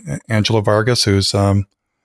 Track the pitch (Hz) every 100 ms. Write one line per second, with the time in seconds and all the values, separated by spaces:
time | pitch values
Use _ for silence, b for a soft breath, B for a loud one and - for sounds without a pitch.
0 | 160 139 - 110 104 113 104 107 113 120
1 | 107 98 95 101 101 98 98 _ _ _